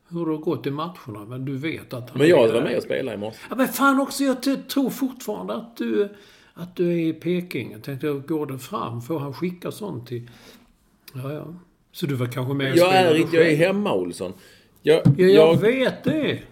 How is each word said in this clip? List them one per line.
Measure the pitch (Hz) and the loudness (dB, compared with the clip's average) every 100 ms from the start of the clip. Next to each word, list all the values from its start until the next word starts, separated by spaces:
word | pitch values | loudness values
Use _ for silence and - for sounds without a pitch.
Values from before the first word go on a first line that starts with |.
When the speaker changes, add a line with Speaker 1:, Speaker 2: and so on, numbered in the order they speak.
| - | -12
Speaker 1:
Hur | 170 160 | -6 -4
det | |
har | 151 | -4
gått | 175 143 139 | -4 -4 -6
i | |
matcherna, | 143 170 175 131 104 104 | -8 -10 -12 -16 -16 -14
men | 127 | -10
du | 131 135 | -8 -8
vet | 160 - - | -8 -10 -12
att | 127 117 | -14 -6
han | 131 | 2
Speaker 2:
Men | 156 | 6
jag | 165 113 | 6 6
Speaker 1:
är | |
Speaker 2:
var | 113 | 4
Speaker 1:
där. | 143 | 0
Speaker 2:
med | - | -2
och | |
spelade | - 139 135 101 | -4 -4 -4 -6
i | |
morse. | 107 - - | -8 -10 -6
Speaker 1:
Ja, | 233 | -2
men | 254 | -2
fan | - 277 269 | 2 2 2
också, | 269 - | 0 -2
jag | 277 254 | -2 0
t-, | 277 269 | -2 -4
tror | - 277 247 | -4 -2 -2
fortfarande | - 262 - - 196 185 | -2 -6 -6 -10 -8 -8
att | 226 - - | -8 -10 -8
du, | 117 104 - - - _ _ | -2 -2 -2 -6 -20 _ _
att | - 175 - | -16 -10 -4
du | 175 | 0
är | 170 160 | 0 -2
i | |
Peking. | 156 165 180 175 147 104 | -4 -4 -4 -4 -8 -8
Jag | 107 | -12
tänkte, | 143 135 151 | -12 -6 -6
går | 139 135 160 147 | -6 -4 -4 -4
det | 131 | -8
fram? | - 220 165 120 | -10 -8 -8 -8
Får | 120 160 | -6 -6
han | 143 | -6
skicka | 131 180 180 147 | -6 -6 -6 -10
sånt | 139 202 127 120 | -10 -10 -10 -10
till, | 120 120 - - - _ _ _ _ - | -12 -12 -20 -20 -20 _ _ _ _ -18
ja, | 131 135 | -12 -10
ja. | 151 151 180 _ _ _ | -10 -12 -18 _ _ _
Så | - 170 | -6 -4
du | |
var | 131 123 | -2 -4
kanske | 131 127 | -4 -4
med | 139 135 | -2 2
och | 165 | 4
Speaker 2:
Jag | 180 | 6
Speaker 1:
spelade | 190 180 156 | 6 6 4
Speaker 2:
är | |
inte, | 160 165 | 4 4
jag | 165 | 4
är | |
Speaker 1:
själv? | 151 | 4
Speaker 2:
hemma, | 175 196 202 | 2 2 0
Olsson. | 104 90 87 92 95 - _ _ _ | -2 -2 -6 -10 -10 -20 _ _ _
Jag, | 143 160 - | 2 4 6
Speaker 1:
Ja, | 139 | 6
jag | 185 | 8
Speaker 2:
jag | 175 160 165 | 8 8 6
Speaker 1:
vet | 208 262 233 180 | 4 2 0 -2
det. | - 311 233 110 - | -2 -2 -2 -4 -10